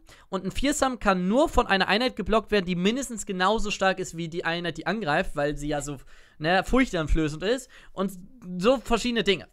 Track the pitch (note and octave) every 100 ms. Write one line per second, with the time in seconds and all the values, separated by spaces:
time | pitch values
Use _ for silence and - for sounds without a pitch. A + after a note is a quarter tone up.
0 | - - - F#3+ F3+ - C#4 D4 B3+ B3
1 | G#3 F#3 F3+ B3 - B3 - F#3+ F3+ G#3
2 | B3+ - G3 A3 G#3 G#3 F3+ F3 F#3+ B3+
3 | B3 A3 - F#3 F#3 A3 G#3 - F#3+ F#3
4 | F3 E3 E3+ E3+ E3 E3+ F3 D#3+ D#3 A3
5 | D#3+ D#3 F#3+ D3 D3 C#3+ D3 D3 C#3 C#3
6 | - - - - D3+ F#3 - B3 B3+ F3
7 | D3+ E3 D3+ D3+ F#3 B3+ - - - -
8 | F#3+ F3+ - - F3+ F3+ G#3 C4 - A3+
9 | A#3+ A#3 F#3 F3+ -